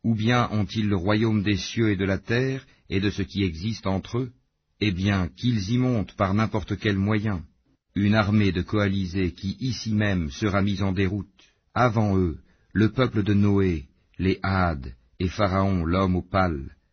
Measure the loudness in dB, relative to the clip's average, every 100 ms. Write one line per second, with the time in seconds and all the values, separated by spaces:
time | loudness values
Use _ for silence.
0 | 0 0 2 2 0 0 -2 -2 0 0
1 | 2 2 2 2 2 -2 -2 0 0 2
2 | 0 -2 -2 -2 -2 -4 -10 _ _ -2
3 | -2 -2 -4 -2 -2 -2 -6 -4 -4 -4
4 | -4 -8 -8 _ _ _ _ _ -2 0
5 | 0 0 -2 -2 -2 0 0 0 0 0
6 | -4 -2 0 0 0 -2 -4 -4 -2 0
7 | 0 0 -2 -6 -8 _ _ _ _ 0
8 | 4 4 4 4 4 0 -2 0 0 0
9 | -2 -2 -2 -2 -8 -4 -6 -6 -2 0
10 | 0 0 -2 -2 0 2 0 0 -2 0
11 | 0 -2 -8 _ _ _ _ 0 2 2
12 | 2 2 0 -2 _ _ _ 0 2 2
13 | 0 0 2 4 4 4 2 -2 -6 _
14 | _ -2 -2 0 -2 0 0 -2 -8 -16
15 | _ _ -4 0 0 2 2 0 0 2
16 | 2 0 0 0 0 -2 -8 -16 _